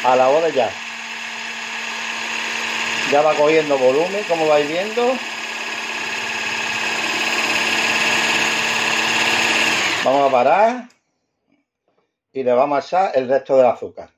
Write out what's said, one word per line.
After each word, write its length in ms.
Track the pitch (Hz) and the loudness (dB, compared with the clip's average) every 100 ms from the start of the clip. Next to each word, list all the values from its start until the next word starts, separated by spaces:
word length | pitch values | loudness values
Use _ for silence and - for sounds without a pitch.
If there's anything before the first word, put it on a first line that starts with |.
a 120 | 127 127 | 4 4
la 140 | 127 | 6
hora 200 | 147 165 | 4 2
ya. 220 | 131 113 - - - - - - - - - - - - - - - - - - - - - - - - | 2 0 -2 -12 -12 -12 -10 -10 -10 -10 -10 -10 -10 -8 -8 -8 -8 -6 -6 -6 -6 -6 -4 -4 -4 0
Ya 100 | 139 | 2
va 140 | 156 147 | 2 2
cogiendo 420 | 147 160 151 139 | 4 4 2 2
volumen, 460 | 127 135 175 196 208 | 4 2 0 -2 -2
como 200 | 170 156 | 0 4
vais 200 | 151 143 | 2 2
viendo. 480 | 165 208 220 240 262 - - - - - - - - - - - - - - - - - - - - - - - - - - - - - - - - - - - - - - - - - - - - - - - - | -2 -4 -2 0 -2 -6 -10 -10 -10 -10 -10 -8 -8 -8 -6 -6 -6 -6 -6 -6 -4 -4 -4 -4 -4 -2 -2 -2 -2 0 0 0 0 0 0 0 0 0 -2 -2 -2 -2 -2 -2 0 0 0 0 0 0 0 -2 0
Vamos 240 | 127 139 139 | 2 4 4
a 40 | |
parar. 580 | 127 123 170 226 247 - _ _ _ _ _ _ _ _ _ _ _ _ _ _ | 4 4 6 4 2 -12 _ _ _ _ _ _ _ _ _ _ _ _ _ _
Y 80 | 135 | -4
le 120 | 123 | 2
vamos 240 | 123 143 143 | 4 4 2
a 80 | - | 0
echar 260 | 175 190 | 0 2
el 160 | 131 127 | 0 2
resto 280 | 135 - 135 | 0 4 6
del 100 | 127 | 6
azúcar. 420 | 107 98 - 82 | 4 -6 -12 -20